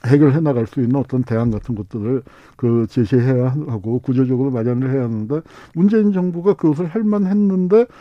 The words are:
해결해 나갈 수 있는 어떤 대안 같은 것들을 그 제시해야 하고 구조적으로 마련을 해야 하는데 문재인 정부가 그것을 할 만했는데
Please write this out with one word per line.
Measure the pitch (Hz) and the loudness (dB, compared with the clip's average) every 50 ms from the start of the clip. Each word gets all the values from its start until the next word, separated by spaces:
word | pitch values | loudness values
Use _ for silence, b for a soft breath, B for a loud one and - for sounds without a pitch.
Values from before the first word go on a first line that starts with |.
| - | 0
해결해 | 120 135 147 156 143 131 165 | 2 4 6 6 4 4 2
나갈 | 160 147 135 120 113 | 0 0 0 -2 -2
수 | - - 143 | -4 -2 -2
있는 | 123 117 131 | 0 0 0
어떤 | 139 123 - - 127 | -2 -2 -2 -2 -4
대안 | 127 - 117 113 117 120 | -2 -2 -2 -2 0 -2
같은 | 110 104 - - 120 | -2 -4 -6 -8 -8
것들을 | 101 104 - - 113 101 117 135 127 B B B B B B B | -8 -8 -8 -8 -8 -4 -4 -4 -4 B B B B B B B
그 | - - 120 117 117 113 110 | -4 -2 0 2 0 0 0
제시해야 | - 131 117 101 131 123 120 127 131 123 123 127 131 147 147 139 | -2 -2 0 2 2 2 2 2 0 0 0 0 -2 -4 -4 -6
하고 | 117 104 95 110 120 127 | -8 -6 -4 -4 -4 -4
구조적으로 | 127 - 127 127 131 123 131 123 135 139 | -2 -2 0 0 0 0 0 0 -2 -2
마련을 | 127 120 113 123 123 123 135 131 | -2 -2 -2 -2 -2 -2 -2 -2
해야 | 131 135 123 | -2 -2 -2
하는데 | 117 113 107 107 107 143 160 B B B B B B - | -4 -4 -6 -6 -6 -6 -6 B B B B B B -2
문재인 | 160 180 202 226 220 208 208 | 0 2 2 4 4 2 2
정부가 | 196 185 180 180 170 170 170 202 190 | 2 0 -2 -2 -4 -2 0 0 0
그것을 | - - 156 147 147 180 | 2 2 0 0 0 -2
할 | 160 - 220 | -4 -4 -2
만했는데 | 220 214 208 208 202 185 202 208 208 196 190 185 185 175 202 226 240 B B B | -2 0 0 0 0 0 0 2 2 2 2 0 2 4 4 4 2 B B B